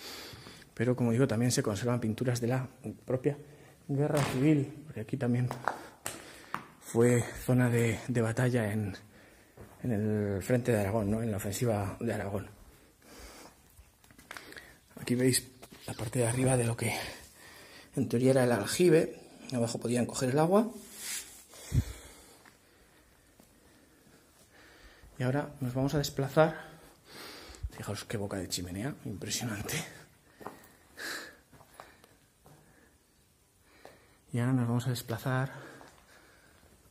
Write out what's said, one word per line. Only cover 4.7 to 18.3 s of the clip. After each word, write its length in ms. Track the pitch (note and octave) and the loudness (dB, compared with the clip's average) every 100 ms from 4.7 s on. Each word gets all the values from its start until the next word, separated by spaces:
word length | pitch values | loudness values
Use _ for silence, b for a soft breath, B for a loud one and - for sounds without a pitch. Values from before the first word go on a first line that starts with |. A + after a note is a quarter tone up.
| - - | -6 -12
porque 160 | - | -10
aquí 160 | G#2+ C3 | -6 -2
también 320 | A#2+ B2 B2 - - B B B - B B B B B - - | 2 2 0 -2 -6 B B B -12 B B B B B -12 -20
fue 420 | - A#2 A#2+ A#2+ A2 - | -2 6 6 6 2 -4
zona 260 | - B2+ B2 | 2 4 6
de, 300 | A#2 A#2 G#2+ - | 4 4 0 0
de 140 | A#2+ | 2
batalla 500 | A2+ A2+ B2+ A#2+ G#2+ | 2 4 2 4 2
en, 240 | A2 G2+ F#2 - B B B B B B - | 0 -2 -6 -14 B B B B B B -6
en 80 | B2+ | -2
el 500 | G#2 G#2+ G#2+ G#2 G2 | 0 2 0 0 -2
frente 300 | - B2+ A#2+ | 2 2 4
de 80 | A2 | 2
Aragón, 320 | G2 A2+ G2+ | 4 2 2
¿no? 100 | A2 | 0
En 100 | A#2 | 0
la 60 | G2 | -2
ofensiva 600 | G#2 G2 A#2+ G#2 G2 - | -4 0 2 2 0 -2
de 140 | A#2 | -2
Aragón. 360 | G#2+ G2+ G2+ - - - b b _ B B B B B B B - - _ - - - B B B B B B - | -2 -2 -4 -6 -16 -20 b b _ B B B B B B B -20 -20 _ -20 -20 -16 B B B B B B -10
Aquí 140 | - B2 | -2 4
veis 280 | C3 B2 - - - - - | 4 4 0 -18 -20 -16 -12
la 80 | - | -8
parte 240 | A2+ B2+ | -4 0
de 80 | A2+ | 2
arriba 280 | B2+ C3 C3 | 4 4 4
de 100 | A#2 | 2
lo 120 | A#2 | 0
que 180 | A2 G#2 B B B B B B B B B - | -2 -4 B B B B B B B B B -2
en 100 | A2+ | 0
teoría 240 | A#2 B2+ | 4 4